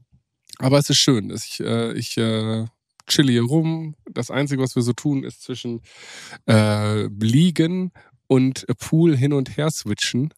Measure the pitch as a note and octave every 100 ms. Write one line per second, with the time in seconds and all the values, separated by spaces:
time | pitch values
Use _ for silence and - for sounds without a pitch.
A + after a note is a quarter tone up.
0 | _ _ _ _ _ - - C#3+ C#3+ C#3+
1 | - B2 G2 G#2+ - - A#2 A2+ A#2 A2+
2 | A#2+ - A2+ A2 A2 A2 A2+ - _ _
3 | - - C#3 A#2+ A#2+ D#3 D#3+ D#3+ D#3+ D3+
4 | - - A#2+ B2 C#3+ C3+ B2+ - A#2+ A#2
5 | D#3 C#3 A#2+ - - B2 B2 A#2 - -
6 | - - - - - A2 G#2+ G#2 G#2+ G#2+
7 | G#2 G2+ A2 B2+ F3+ D#3 E3 F#3 F#3 -
8 | _ _ _ C3+ C3 C3 - B2+ - D#3+
9 | E3+ C#3+ C#3+ C#3+ C3 - D3+ - - G#2
10 | - - D3+